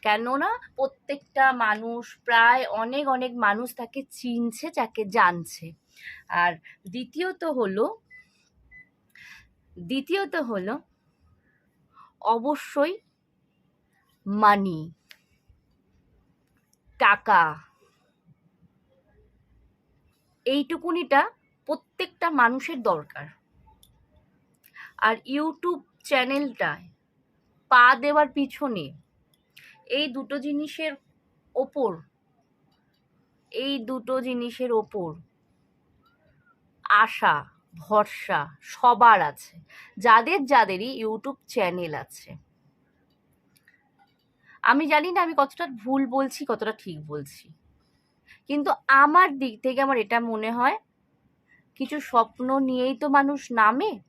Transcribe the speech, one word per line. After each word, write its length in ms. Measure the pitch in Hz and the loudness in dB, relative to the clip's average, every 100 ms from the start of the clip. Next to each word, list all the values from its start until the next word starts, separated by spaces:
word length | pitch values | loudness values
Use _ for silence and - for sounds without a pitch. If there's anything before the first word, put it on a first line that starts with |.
কেননা 460 | 220 214 233 269 349 480 - - | 0 -2 -2 -2 -2 -4 -10 -6
প্রত্যেকটা 680 | 523 _ - 277 _ - 269 254 | -6 _ -12 -12 _ 2 2 2
মানুষ, 380 | 226 208 226 233 233 - - | -2 -2 -4 -10 -12 -14 0
প্রায় 360 | 233 233 254 254 214 | 4 6 4 0 -4
অনেক 220 | 226 269 277 262 | -4 -4 -2 -2
অনেক 160 | 254 240 214 | -4 -2 0
মানুষ 220 | 208 247 - | 0 -6 -12
তাকে 200 | 233 277 277 - | -12 -12 -14 -12
চিনছে, 460 | 247 233 233 220 320 339 | -8 -4 -4 -6 -8 -6
যাকে 240 | 226 - 202 220 | -6 -6 -2 2
জানছে। 500 | 185 175 160 - 165 160 _ _ - - _ 175 | 2 2 -10 -16 -18 -20 _ _ -20 -20 _ 0
আর 100 | 175 165 - - 185 | 0 -2 -16 -20 -14
দ্বিতীয়ত 500 | 214 247 294 370 370 339 254 | -12 -12 -8 -8 -6 -6 -4
হলো, 260 | 208 190 277 440 _ - _ _ _ _ _ - _ _ _ _ - - _ _ _ - | -4 -2 -4 -6 _ -20 _ _ _ _ _ -20 _ _ _ _ -20 -20 _ _ _ -18
দ্বিতীয়ত 580 | 170 269 277 381 392 339 247 | -8 -6 -4 -4 -4 -6 -4
হলো 240 | 208 185 277 _ _ _ _ _ _ _ _ _ _ _ _ - _ - | -6 -6 -8 _ _ _ _ _ _ _ _ _ _ _ _ -20 _ -2
অবশ্যই 600 | 233 247 294 - 294 302 415 _ _ _ _ _ _ _ _ _ _ _ _ - | 0 0 -4 -4 -2 -2 -2 _ _ _ _ _ _ _ _ _ _ _ _ -8
মানি, 540 | 208 214 202 196 160 160 - _ - _ _ _ _ _ _ _ _ _ _ _ _ _ _ _ _ _ _ | 2 4 4 0 -6 -10 -16 _ -20 _ _ _ _ _ _ _ _ _ _ _ _ _ _ _ _ _ _
টাকা, 420 | 226 202 - 190 160 151 _ _ _ _ _ _ _ _ _ _ _ _ _ 539 _ _ _ _ _ _ _ _ _ _ _ _ _ _ - | 4 4 4 4 4 -2 _ _ _ _ _ _ _ _ _ _ _ _ _ _ _ _ _ _ _ _ _ _ _ _ _ _ _ _ -2
এইটুকুনিটা 720 | 277 277 330 339 339 269 277 381 _ _ _ - | -2 -2 -6 -4 -6 2 2 2 _ _ _ -10
প্রত্যেকটা 580 | 302 _ _ 370 _ 339 | -10 _ _ -10 _ -2
মানুষের 480 | 294 233 254 - 262 | 2 2 2 -8 -4
দরকার। 440 | 220 165 156 - 151 _ _ _ _ _ _ _ _ _ _ _ _ _ _ - - - 220 | -2 -2 -6 -18 -18 _ _ _ _ _ _ _ _ _ _ _ _ _ _ -20 -20 -2 -2
আর 80 | 226 - 277 | -2 -4 -4
YouTube 480 | 311 311 349 330 _ _ - | -4 -4 -6 -6 _ _ -2
চ্যানেলটায় 760 | 277 254 277 285 226 170 151 180 _ _ _ _ _ _ _ _ | 0 0 -2 -4 -4 -6 -6 -14 _ _ _ _ _ _ _ _
পা 160 | 247 247 262 | 6 8 6
দেওয়ার 260 | 285 294 294 - | 2 2 2 0
পিছনে 480 | 277 - 285 208 139 - _ _ _ _ _ _ - _ _ 262 | -6 -4 -6 -6 -10 -16 _ _ _ _ _ _ -20 _ _ -4
এই 80 | 302 247 | -4 -8
দুটো 200 | 220 277 | -8 -8
জিনিসের 540 | 277 285 302 - 320 285 _ _ _ _ _ | -6 -6 -8 -8 -8 -8 _ _ _ _ _
ওপর, 360 | - 269 294 233 165 - _ _ _ _ _ _ _ _ _ _ _ _ _ _ | -6 -6 -2 -4 -4 -16 _ _ _ _ _ _ _ _ _ _ _ _ _ _
এই 220 | - 269 277 220 | -8 -6 -6 -6
দুটো 260 | 262 226 262 247 | -10 -4 -4 -4
জিনিসের 440 | 247 240 233 254 | -6 -8 -6 -2
ওপর 360 | 226 214 208 170 160 - _ _ _ _ _ _ _ _ _ _ _ _ _ _ _ - 208 | -2 -2 -8 -8 -10 -20 _ _ _ _ _ _ _ _ _ _ _ _ _ _ _ 2 2
আশা 300 | 214 - 202 151 139 _ _ 165 | 2 2 0 0 -4 _ _ -20
ভরসা 580 | - 214 208 - - 175 147 - - | 0 0 0 -6 -4 -4 -4 -12 -20
সবার 460 | - 247 233 233 208 151 | 2 4 8 8 8 4
আছে, 240 | - - 165 _ - - - | -4 -20 -20 _ -20 -20 0
যাদের 420 | 226 226 233 339 262 | 6 6 6 -2 4
যাদেরই 380 | 269 196 185 233 262 | 4 4 -2 -6 -6
YouTube 380 | 220 220 262 277 _ | -6 -6 -10 -12 _
চ্যানেল 400 | - 185 180 170 | -2 -2 -2 -6
আছে। 360 | 147 - - - - _ _ _ _ _ _ _ _ _ _ _ _ _ _ _ _ _ _ _ _ _ - | -8 -12 -20 -20 -20 _ _ _ _ _ _ _ _ _ _ _ _ _ _ _ _ _ _ _ _ _ -2
আমি 220 | - 262 311 | 2 2 2
জানি 160 | 302 330 | 0 2
না 80 | 359 | -2
আমি 120 | 339 262 | 0 0
কতটা 240 | 277 - 339 240 | -2 -4 -10 -10
ভুল 200 | 214 269 262 | -4 -2 -2
বলছি, 340 | 262 269 - 277 | -2 -4 -6 -8
কতটা 240 | 220 214 220 | -4 -4 -8
ঠিক 160 | - 156 151 | -14 -16 -12
বলছি, 340 | 147 143 - _ _ _ _ _ _ _ _ _ - _ | -12 -12 -20 _ _ _ _ _ _ _ _ _ -20 _
কিন্তু 220 | 285 285 - - 269 | -4 -2 -2 4 6
আমার 240 | 294 330 359 277 | 8 6 4 2
দিক 160 | 262 214 | -6 -4
থেকে 160 | 262 254 269 | -4 0 0
আমার 120 | 254 | 0
এটা 140 | 208 233 233 | 0 -2 -2
মনে 180 | 220 220 233 | -4 -4 0
হয় 180 | 254 427 _ _ _ _ _ _ _ _ _ _ | 0 0 _ _ _ _ _ _ _ _ _ _
কিছু 160 | 254 285 | -8 -8
স্বপ্ন 480 | - 240 226 _ 254 269 262 | 0 0 0 _ -2 -2 0
নিয়েই 260 | 254 254 262 | -2 -2 -2
তো 40 | 294 | 2
মানুষ 320 | 277 277 285 - 233 | 2 2 -2 -4 2
নামে। 300 | 214 247 415 247 | 4 4 -2 -6